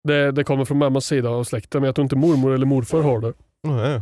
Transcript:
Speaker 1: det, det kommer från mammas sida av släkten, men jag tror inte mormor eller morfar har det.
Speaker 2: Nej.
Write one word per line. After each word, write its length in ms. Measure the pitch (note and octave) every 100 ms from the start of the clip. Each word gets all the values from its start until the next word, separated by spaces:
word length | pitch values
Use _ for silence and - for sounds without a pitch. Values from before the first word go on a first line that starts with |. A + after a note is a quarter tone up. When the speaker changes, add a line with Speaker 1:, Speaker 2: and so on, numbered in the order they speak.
Speaker 1:
det, 280 | D3 D3 C#3+
det 120 | C#3
kommer 200 | C#3 C#3
från 140 | C3 C#3+
mammas 280 | C#3+ C3+ -
sida 220 | C#3+ A#2
av 140 | A#2+
släkten, 360 | A#2+ A#2+ - C#3+
men 60 | C3+
jag 80 |
tror 80 | B2+
inte 140 | C3+ C3
mormor 380 | D#3+ D3 C3+
eller 120 | C3 C3+
morfar 360 | C3+ A#2 D#3+
har 180 | D3 A#2
det. 120 | A2+ - _ _
Speaker 2:
Nej. 380 | D#3 B2+ A#2+ C3